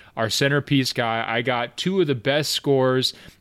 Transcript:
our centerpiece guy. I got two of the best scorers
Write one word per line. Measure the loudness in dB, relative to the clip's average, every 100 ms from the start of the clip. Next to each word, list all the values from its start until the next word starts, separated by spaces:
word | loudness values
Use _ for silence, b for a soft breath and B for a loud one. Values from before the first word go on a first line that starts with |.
| B -4
our | -2
centerpiece | 0 2 0 2 0 0
guy. | -2 -2 -2 -2
I | -2
got | 0 -2 -4 -6
two | -2 0
of | 0
the |
best | 0 0 0 -2
scorers | -2 0 2 4 2 -2 B B B